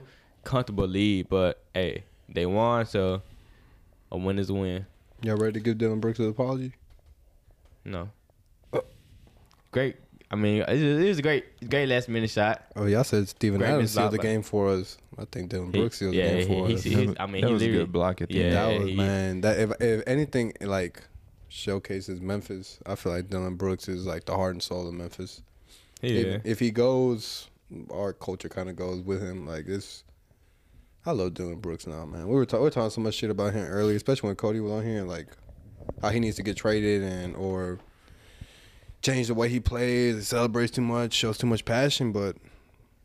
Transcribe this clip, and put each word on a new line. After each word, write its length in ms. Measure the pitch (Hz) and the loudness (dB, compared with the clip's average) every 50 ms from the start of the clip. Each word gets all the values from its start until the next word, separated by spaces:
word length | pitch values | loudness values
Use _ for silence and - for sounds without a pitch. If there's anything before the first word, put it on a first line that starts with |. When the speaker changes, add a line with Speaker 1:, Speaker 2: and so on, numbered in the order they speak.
| - - - - _ _ _ _ - | -6 -12 -20 -20 _ _ _ _ -6
Speaker 1:
comfortable 420 | - - 127 123 - 104 98 98 | -2 0 0 0 0 -2 -2 0
lead. 420 | 92 92 98 104 104 101 95 87 - | 0 2 2 2 4 2 2 0 2
But, 360 | 95 95 92 90 - - - _ - | 2 2 4 2 0 -2 -8 _ -4
hey, 300 | 92 92 85 - - - - - - _ - | -2 -2 -2 -2 -6 -10 -14 -20 -20 _ -6
they 180 | - - 87 | -2 0 0
won, 400 | 90 95 104 113 117 120 117 113 | 2 2 2 2 2 2 2 0
so 360 | 110 - 104 95 92 92 95 - - - - - - - - - - - - - - _ _ _ - - | 0 0 0 2 2 0 -2 -4 -8 -18 -20 -20 -20 -20 -20 -20 -20 -20 -20 -20 -20 _ _ _ -10 -6
a 40 | |
win 220 | 92 90 95 98 98 | -4 -2 0 0 0
is 120 | 98 95 | 0 0
a 40 | 98 | -2
win. 320 | 98 98 92 90 92 98 - - _ _ _ - - - | -2 -2 -2 -4 -4 -8 -10 -16 _ _ _ -14 -6 -4
Speaker 2:
Y'all 140 | 113 107 | -2 0
ready 180 | 107 110 110 107 | 2 2 0 0
to 60 | 113 | 0
give 180 | 104 117 113 110 | 0 0 0 2
Dylan 220 | 117 110 110 110 | 2 0 2 2
Brooks 180 | 107 113 113 - | 0 0 0 0
an 80 | 117 107 | 0 0
apology? 440 | 107 - 127 127 135 131 131 127 127 - - - - - - - - _ _ _ _ _ _ - - _ _ - - - - | 0 0 -2 -2 -2 -4 -4 -6 -10 -12 -20 -20 -20 -20 -20 -20 -20 _ _ _ _ _ _ -20 -20 _ _ -20 -20 -18 -12
Speaker 1:
No. 240 | 101 98 87 85 104 - _ _ _ _ _ _ _ _ _ _ - - | -8 -8 -8 -8 -8 -12 _ _ _ _ _ _ _ _ _ _ -6 -4
Speaker 2:
Uh. 80 | - - - - - - - - - - - - - - - _ _ _ _ - | -4 -4 -6 -10 -20 -20 -20 -20 -20 -20 -20 -20 -20 -20 -20 _ _ _ _ -2
Speaker 1:
Great. 240 | 123 135 131 - - - - - - - - | 0 0 0 -2 -6 -14 -20 -20 -20 -12 -6
I 60 | - | -2
mean, 260 | 104 107 104 104 107 - | 0 2 2 4 2 2
it 60 | - | 2
was, 140 | 113 143 156 | 2 4 4
it 260 | 143 143 151 170 202 | 4 4 4 4 2
was 100 | 202 156 | 2 2
a 40 | 139 | 2
great, 460 | 156 151 131 - - - - 123 110 | 2 2 2 0 -4 -12 -14 -6 -2
great 200 | 131 139 143 135 | 0 2 2 2
last-minute 420 | 127 123 120 - 113 113 110 110 | 2 2 0 0 0 0 0 0
shot. 360 | - 110 104 107 - - - - - | 2 2 2 2 2 -2 -6 -10 -4
Speaker 2:
Oh, 100 | 101 104 | 0 2
y'all 160 | 101 101 113 127 | 4 4 4 4
said 240 | - - 104 101 98 | 4 4 2 2 0
Steven 300 | - - - 110 98 98 | -2 0 2 2 4 4
Speaker 1:
Great 100 | 113 120 | 4 4
Speaker 2:
Adams 140 | 143 147 117 | 4 4 2
Speaker 1:
missed 120 | 110 107 | 2 2
Speaker 2:
sealed 100 | 104 101 | 2 2
Speaker 1:
shot 60 | 107 104 | 2 2
Speaker 2:
the 60 | 110 | 2
Speaker 1:
by 40 | - | 0
Speaker 2:
game 200 | 110 110 110 104 | 0 0 0 -2
for 260 | - - 104 101 98 | 0 0 2 2 4
us. 280 | 98 92 92 - - - - - - - | 2 2 0 -4 -10 -18 -20 -18 -14 -12
I 60 | - | -12
think 260 | - - - 90 90 | -10 -8 -8 -8 -6
Dylan 220 | - 92 90 90 90 | -4 -6 -4 0 2
Speaker 1:
He, 60 | 98 | 2
Speaker 2:
Brooks 180 | 113 117 - - | 2 2 0 -2
sealed 160 | 98 95 90 | -2 0 2
Speaker 1:
yeah, 120 | 90 90 85 | 4 4 4
Speaker 2:
the 100 | 87 90 | 4 2
game 0 | 90 95 | 2 2
Speaker 1:
he, 60 | 92 | 2
Speaker 2:
for 140 | 92 92 107 | 2 2 2
Speaker 1:
he, 60 | 113 | 2
Speaker 2:
us. 80 | 101 - | 0 0
Speaker 1:
he, 100 | 104 101 104 104 | 2 2 4 4
Speaker 3:
That 140 | 101 95 - | 2 0 -2
Speaker 1:
I 60 | 95 | -4
mean, 140 | 98 98 95 101 | -4 -2 0 2
Speaker 3:
that 40 | 123 | 4
Speaker 1:
he 40 | 117 | 4
Speaker 3:
was 100 | 107 113 | 4 4
a 20 | |
Speaker 1:
literally 200 | 113 110 92 82 | 4 2 2 2
Speaker 3:
good 80 | 87 87 | 0 0
block 280 | 87 87 92 92 - 85 | 2 2 2 0 0 -2
at 60 | - | -2
the 60 | 92 | 0
Speaker 1:
yeah, 80 | 95 87 | 2 2
Speaker 3:
end. 100 | 87 87 | 4 4
Speaker 2:
That 260 | 87 107 113 110 104 | 4 4 2 2 2
was, 80 | 101 95 | 0 0
Speaker 1:
he 60 | 95 | 0
Speaker 2:
man. 440 | 98 98 98 98 95 95 92 92 92 90 | 2 2 2 2 2 0 0 0 0 2
That 160 | 107 107 92 | 2 2 4
if, 140 | 110 107 113 - | 2 0 0 2
if 220 | 120 120 113 107 - - | 2 2 2 2 2 0
anything, 440 | 131 143 151 147 - 127 117 110 - - | 0 0 0 0 0 0 0 0 -2 -6
like, 420 | - 101 98 95 90 85 - - - - - - - - - - - - | -4 -2 0 0 0 -2 -4 -10 -20 -20 -20 -20 -20 -20 -20 -20 -20 -18
showcases 720 | - - - - 98 98 - - 101 98 95 - 95 90 | -14 -8 -4 -2 -2 -2 -4 -4 -8 -8 -6 -8 -8 -6
Memphis, 600 | 90 95 101 101 98 - 101 92 92 - - - - | -4 -4 -4 -4 -4 -6 -10 -10 -10 -14 -16 -14 -10
I 120 | - 98 | -8 -6
feel 160 | - - 95 85 | -4 -4 -2 -2
like 160 | 87 90 95 | -2 -2 -4
Dylan 280 | 95 92 92 92 90 | -4 -4 -4 -4 -4
Brooks 300 | 90 95 95 92 90 - - | -2 -2 0 -2 -2 -4 -6
is, 160 | 92 90 92 | -6 -4 -4
like, 200 | 92 82 85 - | -4 -6 -6 -4
the 100 | - 90 | -2 -2
heart 200 | 95 95 92 90 | 0 0 0 -2
and 80 | 87 - | -4 -6
soul 260 | - 90 90 90 85 | -6 -4 -6 -6 -6
of 60 | 85 | -8
Memphis. 480 | 87 87 85 - - 92 90 - - - - _ - - - - - - _ - - - | -8 -10 -10 -10 -10 -12 -12 -12 -16 -20 -20 _ -20 -20 -20 -20 -20 -20 _ -14 -8 -4
Speaker 1:
Yeah. 80 | 123 | 0
Speaker 2:
If, 360 | 120 117 117 95 95 104 104 | 0 2 2 0 -2 -2 -2
if 120 | 110 110 - | -2 -2 0
he 140 | 123 117 107 | 0 0 2
goes, 760 | 117 120 127 131 131 127 127 123 107 101 - - - - - - _ _ - 180 - - - - | 4 4 4 4 4 4 2 2 0 -4 -8 -12 -12 -14 -16 -20 _ _ -18 -16 -16 -14 -10 -8
our 200 | 87 101 98 92 | -6 -4 -4 -6
culture 360 | - - - 92 92 - 85 | -6 -8 -8 -8 -8 -8 -10
kinda 240 | - - 92 92 90 | -8 -8 -8 -8 -6
goes 300 | 90 92 90 90 90 92 | -6 -6 -6 -6 -4 -4
with 200 | 95 98 95 104 | -4 -2 -2 -4
him. 240 | 92 92 92 78 | -4 -8 -8 -8
Like, 220 | 73 82 78 78 85 | -8 -8 -8 -6 -4
it's, 340 | 95 101 98 - - - - - - _ _ _ _ _ _ _ _ _ _ _ - - - _ _ _ - | -6 -6 -6 -8 -16 -20 -20 -20 -20 _ _ _ _ _ _ _ _ _ _ _ -20 -20 -20 _ _ _ -4
I 60 | 170 170 | -2 0
love 220 | 113 92 92 85 | 0 0 -2 -2
Dylan 260 | - 90 85 85 80 113 | -4 -6 -6 -8 -8 -8
Brooks 240 | 85 82 - - | -8 -8 -8 -8
now, 180 | 90 78 80 82 | -10 -10 -10 -10
man. 220 | 76 82 85 82 | -10 -10 -8 -2
We 80 | 95 120 | 2 2
were 120 | 139 127 | 4 4
ta-, 100 | - - 110 | 4 2 2
we 60 | 131 | 2
were 60 | 156 | 2
talking 200 | 139 127 113 107 | 2 2 0 -2
so 100 | - - | -2 -2
much 140 | 110 110 104 | -2 -2 -2
shit 160 | - - 110 | -2 -2 -2
about 220 | 104 98 101 104 101 | 0 0 0 0 0
him 120 | 110 98 | -2 -2
earlier, 300 | 73 87 101 104 107 104 | -2 0 2 2 2 2
especially 300 | 104 - - 135 131 - 104 | 2 2 0 0 0 0 -2
when 60 | 98 | -2
Cody 220 | - - 107 107 110 | -2 0 0 0 0
was 140 | 107 104 107 | -2 -2 -2
on 120 | 107 110 | -2 -2
here, 140 | 113 113 107 | -2 -2 -4
and, 100 | 98 90 | -4 -4
like, 200 | 87 85 76 - - - - - - - - - - - - - - - - | -6 -8 -10 -12 -18 -20 -20 -20 -20 -20 -20 -20 -20 -16 -12 -12 -8 -4 -2
how 60 | 104 | 0
he 100 | 104 120 | 2 2
needs 160 | 117 110 101 | 2 0 -2
to 80 | - 98 | -2 -4
get 140 | 104 98 | -4 -4
traded 480 | - - 110 107 107 104 104 104 101 95 | -2 0 2 2 2 4 4 2 2 2
and 320 | 95 92 90 90 90 85 | -2 -4 -4 -6 -6 -6
or 420 | - 95 95 92 92 92 90 90 95 - - - _ _ - - - - - - - - - - - - - - - - - - - - | -4 -4 -4 -2 -2 -4 -4 -6 -8 -12 -16 -20 _ _ -20 -20 -20 -20 -20 -20 -20 -20 -20 -20 -20 -20 -20 -20 -20 -20 -20 -12 -4 -2
change 260 | 135 131 131 123 113 | 0 2 2 2 0
the 60 | 120 | 2
way 140 | 110 - 120 | 2 2 2
he 120 | 120 123 | 2 0
plays, 680 | 107 - 123 120 123 123 120 123 123 120 117 107 101 | 0 0 0 0 2 2 4 4 4 4 2 0 -2
celebrates 460 | - 123 120 120 117 110 120 117 117 - | -2 0 2 2 2 2 2 0 0 0
too 100 | - 123 | 0 0
much, 300 | 117 117 120 120 113 - | 0 2 0 0 0 0
shows 260 | - - 113 107 - | 0 0 0 0 0
too 80 | - | 2
much 180 | 120 117 107 - | 2 2 2 0
passion, 460 | - 117 117 135 143 139 - 135 117 | 0 2 2 2 2 2 2 0 0
but 240 | 104 101 101 98 87 - - - - - _ _ _ - - _ _ _ _ | 0 0 -2 -2 -4 -6 -12 -20 -20 -20 _ _ _ -20 -20 _ _ _ _